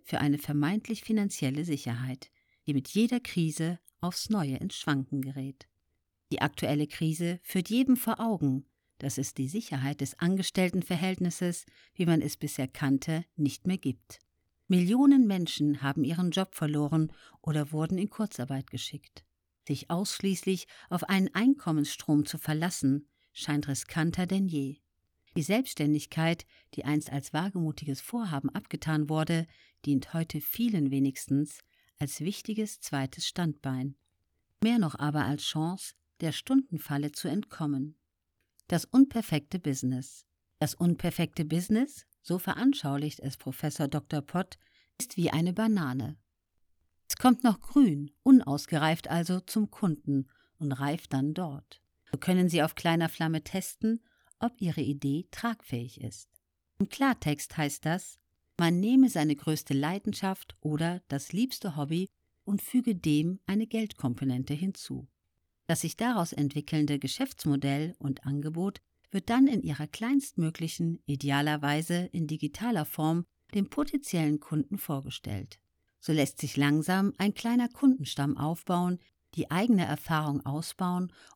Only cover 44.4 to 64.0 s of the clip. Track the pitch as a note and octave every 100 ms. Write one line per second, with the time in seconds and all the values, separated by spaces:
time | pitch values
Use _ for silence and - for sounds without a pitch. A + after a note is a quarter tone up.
44.4 | F#3 - _ _ _ - - - E3+ D3+
45.4 | E3+ F3+ A3 G#3 D3 B2+ A2 D3+ _ _
46.4 | _ _ _ _ _ _ - - B3+ B3
47.4 | B3 G3+ - C#4+ B3 C#3+ D3 - C4 C4
48.4 | - C#3+ - D#3 D#3 D#3+ - E3+ E3+ F#3
49.4 | - G#3+ G#3 - F#3+ D3+ - C#3 C3+ _
50.4 | _ - D3 C3+ C#3 C#3+ - C3+ C#3+ D#3
51.4 | F3 C#3+ - - _ _ _ C#3 - F3+
52.4 | F3+ E3 D#3 - E3+ E3 E3 - E3 D#3+
53.4 | - G3 - - A3 A#3 _ _ _ -
54.4 | A#3 - F3 D#3 C#3 C#3+ C#3 C#3+ - -
55.4 | A#3 A3 - A#2+ A#2+ - A2+ - - _
56.4 | _ _ _ - G3+ - C4+ A#3+ D3+ D3
57.4 | - - D3 - D#3 F3 - - _ _
58.4 | _ - E3+ F3 G#3 C4 C4 E3+ D3+ C#3+
59.4 | - D#3 - C3+ D3 G3 - G3+ F#3+ F#3+
60.4 | - - D#3 D3+ E3 F3+ - C#3 - F3
61.4 | B3+ - G#3 D3 C#3+ E3 F#3+ _ _ _
62.4 | - G3+ - B3 A#3+ F#3 D#3+ D3 E3 F#3+
63.4 | - G3 A3 A3+ G#3+ -